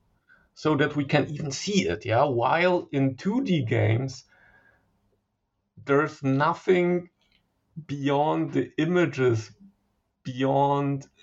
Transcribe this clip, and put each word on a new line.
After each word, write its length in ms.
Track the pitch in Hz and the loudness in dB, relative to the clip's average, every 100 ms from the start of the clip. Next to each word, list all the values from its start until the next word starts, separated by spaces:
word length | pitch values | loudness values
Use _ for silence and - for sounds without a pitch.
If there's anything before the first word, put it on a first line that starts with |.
| _ _ _ _ _ - | _ _ _ _ _ -4
so 200 | 156 147 | 0 2
that 200 | 147 147 | 0 -2
we 100 | 139 | 0
can 240 | 151 180 | 0 0
even 220 | 143 147 | -6 -8
see 360 | 135 - 202 80 | -8 -2 0 0
it, 160 | 87 98 | -4 0
yeah? 200 | 113 147 | 2 2
While 640 | 117 127 160 180 180 - | 0 0 2 2 0 -2
in 240 | 139 135 110 | -2 -2 -2
two 280 | 190 240 | -2 -2
D 200 | 277 165 | 0 0
games, 640 | 110 110 107 113 135 - - _ _ _ _ _ _ _ _ _ _ _ _ _ _ - 107 | 0 0 2 0 -2 -10 -20 _ _ _ _ _ _ _ _ _ _ _ _ _ _ -8 0
there's 380 | 139 151 - | 2 2 -2
nothing 840 | 135 135 156 170 - 180 175 175 - _ _ _ _ _ _ 160 151 | 0 2 2 0 2 2 2 0 -4 _ _ _ _ _ _ -16 -10
beyond 680 | 143 139 139 151 160 156 | -4 0 2 2 0 -2
the 180 | 139 - - | -2 -2 -2
images, 720 | 165 180 156 131 127 113 - - - _ _ _ _ _ | 0 2 2 2 2 2 -4 -16 -20 _ _ _ _ _
beyond 840 | - 127 135 139 143 143 139 139 - _ | -10 -4 0 2 2 0 0 -4 -8 _